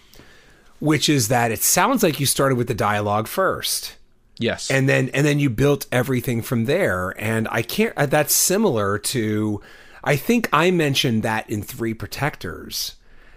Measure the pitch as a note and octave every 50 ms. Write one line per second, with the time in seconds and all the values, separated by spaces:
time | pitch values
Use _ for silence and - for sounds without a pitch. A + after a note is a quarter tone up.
0 | - - - - - - - - - - - - - - - - - D3 D#3 C#3
1 | - - D3+ C#3 A#2 G2+ C3 A#2+ A#2 A#2 A2 G#2 - - - F3+ F3+ A3+ C#4 A#3
2 | - E3+ C3+ - C#3 C3 - - C#3+ C3+ C3 A#2+ A#2+ A#2+ A#2+ F#2 G#2+ G#2 G#2 G#2
3 | G#2 G#2 G#2 G#2+ A2 - - F#3+ F#3+ E3 G2 - - - - - - - - -
4 | - _ _ _ _ _ _ - A#2 A2+ F2+ - - - C#3 C3+ C3+ C3+ C3+ C3+
5 | C3 B2 - C3+ D3 D3+ D3 D3 C#3+ C#3 A2 A2 C3+ C#3+ C#3+ C#3 - - - B2
6 | A#2+ C#3+ C3 B2 - - A#2+ A2+ A2 - C3 A#2 A2+ A#2 D3 F#3+ F#3 A#2+ F#2 F2+
7 | F#2 F#2 - - G#2 A2 A2 A2+ A2+ - - A#2 A#2 - - - A3 A#3 - -
8 | C#3+ C#3 D#3 D3+ D3+ - - - - - F3+ G3+ A3+ F#3+ B2+ A2 G2+ G2 G2+ G#2
9 | - - - B2 A2 G#2+ G#2+ G#2+ G#2+ G#2+ G#2 G2+ - - - - - - - -
10 | - - D3 C#3 - - A#3 B3 A3+ - - D3 E3 F#3 F#3 E3+ D#3 C#3+ C3+ -
11 | - C3 A2+ A2 G#2+ A2+ A2 A2 - - A2+ G#2 G2 - - A#2+ A2+ A2+ A2 A2
12 | G#2 F#2+ - - C3+ D3+ - - - F2+ D#2 D2 - A2 - - - - - -
13 | - - - - - - -